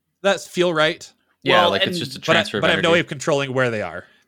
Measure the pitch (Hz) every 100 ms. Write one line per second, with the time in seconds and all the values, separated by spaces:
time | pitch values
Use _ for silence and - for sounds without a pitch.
0 | _ _ 196 180 - 180 175 156 156 170
1 | - _ _ _ 139 135 - - 196 175
2 | 147 - - 165 - 208 175 175 170 170
3 | - 147 170 143 135 127 123 110 90 85
4 | - _